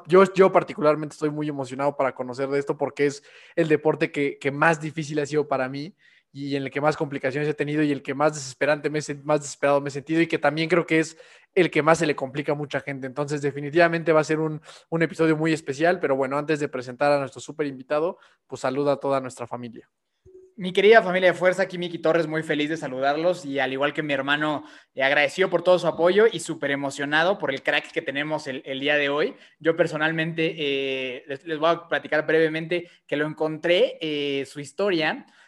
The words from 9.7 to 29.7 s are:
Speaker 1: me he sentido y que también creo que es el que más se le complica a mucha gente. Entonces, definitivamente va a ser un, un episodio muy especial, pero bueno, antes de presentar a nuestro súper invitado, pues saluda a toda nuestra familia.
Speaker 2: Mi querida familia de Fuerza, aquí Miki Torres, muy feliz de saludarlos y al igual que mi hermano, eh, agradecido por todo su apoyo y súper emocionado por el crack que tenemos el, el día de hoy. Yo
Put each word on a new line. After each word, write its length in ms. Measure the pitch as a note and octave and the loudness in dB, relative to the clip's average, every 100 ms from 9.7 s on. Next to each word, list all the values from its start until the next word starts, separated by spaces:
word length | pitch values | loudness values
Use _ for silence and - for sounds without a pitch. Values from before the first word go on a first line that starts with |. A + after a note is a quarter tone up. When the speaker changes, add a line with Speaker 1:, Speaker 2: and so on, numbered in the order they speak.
| C#3+ | 2
Speaker 1:
me 60 | C#3 | 0
he 20 | |
sentido 300 | C3+ B2+ E3 | -10 -2 0
y 60 | E3 | 2
que 100 | D#3 | 2
también 320 | D3 D3+ E3 | 0 0 0
creo 160 | E3+ E3 | 2 2
que 140 | D#3+ | 0
es 180 | D#3 - - - _ F#3+ | 0 -6 -20 -20 _ 2
el 160 | D#3+ | 2
que 100 | D#3 | 4
más 160 | D3+ E3 | 4 4
se 80 | D#3 | 2
le 100 | C3+ | -2
complica 360 | C3 D3 D3 | -4 -6 -4
a 40 | D3 | -4
mucha 260 | C#3+ C#3 | -4 -6
gente. 260 | C#3+ C3+ C3 | -6 -10 -8
Entonces, 340 | B2+ C#3+ D3 | -6 -4 -2
definitivamente 720 | C#3+ C#3 D3 E3 E3+ E3 D#3+ | -4 -4 -2 2 2 2 2
va 60 | D#3 | 2
a 40 | D#3 | 2
ser 140 | D#3 | 0
un, 220 | D#3 D3+ - - - | -2 -6 -12 -20 -6
un 120 | E3 | -2
episodio 340 | D#3+ - D#3+ D#3 | -2 0 2 2
muy 180 | D#3+ | 2
especial, 460 | D3+ - C3+ E3 F3+ | -2 -4 0 2 2
pero 160 | D#3 C3+ | 0 0
bueno, 220 | C3 C#3+ | 0 -2
antes 220 | D3 D3+ | -2 -2
de 80 | D3 | -2
presentar 440 | C3 B2 B2 D3 | -6 -8 0 2
a 60 | C#3+ | 2
nuestro 220 | C3+ B2+ | 0 -10
súper 240 | - D3+ D3 | -14 -6 -6
invitado, 540 | C3 C3 D3+ E3+ - _ _ - | -6 -4 -2 -2 -6 _ _ -16
pues 160 | C3 | -4
saluda 300 | C3 C3 C#3+ | -2 0 0
a 60 | C3+ | 0
toda 220 | C#3+ C3+ | 0 -2
nuestra 260 | B2+ - A#2+ | -4 -10 -10
familia. 420 | B2 A#2+ A#2 _ _ _ _ - - - - | -10 -12 -16 _ _ _ _ -20 -20 -20 -10
Speaker 2:
Mi 140 | F3+ | -2
querida 320 | F#3 G3+ A3+ | 4 8 8
familia 300 | F#3 F#3 F#3 | 8 2 2
de 40 | D3 | 4
Fuerza, 260 | F3+ F3+ | 2 2
aquí 140 | F#3 F3+ | -2 -4
Miki 220 | F3 E3+ | -8 -2
Torres, 280 | D#3+ E3 D#3 | 2 2 0
muy 140 | D#3 | -4
feliz 280 | D#3 D3 D3 | -2 -2 -2
de 80 | E3 | -4
saludarlos 640 | C#3+ C3 C#3 D3+ E3+ F3+ | -6 -2 0 0 0 -2
y 160 | C#3+ C3+ | -4 -2
al 140 | C3 | -2
igual 200 | C3+ C#3+ | 0 -2
que 80 | C#3 | -2
mi 120 | D3+ | -4
hermano, 500 | C#3 C#3 D3 D3+ C#3+ - - _ | -2 0 0 0 -4 -8 -20 _
eh, 100 | - | -2
agradecido 460 | C3+ D3 C#3+ - F#3 | 2 2 0 0 0
por 140 | E3+ | 2
todo 140 | F3+ F3+ | 4 4
su 80 | E3+ | 2
apoyo 420 | D3+ F3 G3 A3+ | 2 2 6 4
y 80 | E3 | 2
súper 320 | - D3+ C#3 | -8 -6 -4
emocionado 680 | C#3 C#3 C#3 C#3+ D3+ F3 G3+ | -2 -4 -6 -2 2 2 0
por 140 | D3 | -4
el 100 | C3+ | -4
crack 300 | - D3 - | -2 -2 -2
que 100 | D#3+ | -8
tenemos 460 | - C#3 D3+ D#3 C#3 | -6 -6 -4 -6 -6
el, 140 | C3 - | -10 -10
el 140 | C3+ | -6
día 160 | C#3 D3 | 0 2
de 140 | C#3+ | 2
hoy. 260 | D3 E3+ - - _ | 0 -2 -4 -20 _
Yo 160 | D#3+ | -2